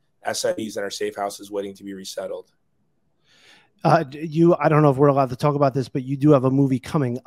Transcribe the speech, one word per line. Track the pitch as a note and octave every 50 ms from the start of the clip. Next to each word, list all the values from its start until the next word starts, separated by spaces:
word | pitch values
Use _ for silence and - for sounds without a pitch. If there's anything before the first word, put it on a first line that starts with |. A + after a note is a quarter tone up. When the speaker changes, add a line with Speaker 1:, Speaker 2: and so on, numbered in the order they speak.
| _ _ _ _ -
Speaker 1:
S | A2 A2 - -
I | - F3+
Vs | - A2+ G#2+ G2+
in | A2+ G2+
our | G2
safe | - - G#2 G#2 G#2
houses | G#2+ G2+ G2+ G2+ - G#2 G2
waiting | G#2 G2+ G2 G2+ G2
to | G2 G2+
be | G2 G2
resettled. | F#2+ F#2+ - - - F#2+ F#2+ F2+ F2+ F#2 _ _ _ _ _ _ _ _ _ _ _ _ _ _ _ _ _ _ _ _ _ _ _ _ _ _ _ -
Speaker 2:
Uh, | D3+ D3 E3
d-, | E3 C3 C3+ D3 D#3
you, | E3+ D3 D#3+ E3 E3+ F3
I | - C#3+ D#3+
don't | D#3+ D3
know | D3+ D3
if | C3+ B2+
we're | D3 C#3+
allowed | C#3 C#3 C3+ B2+
to | B2
talk | - - D3 D3
about | C#3+ C#3+ C#3 B2
this, | C#3 B2 -
but | - D3 B2+
you | B2+ C#3 C#3
do | C3+ D3+
have | D3+ C3+ B2
a | C3
movie | C3 C3+ C#3 C3+ C3 A#2+
coming | - - - E3 C#3 B2 A#2+ B2+ -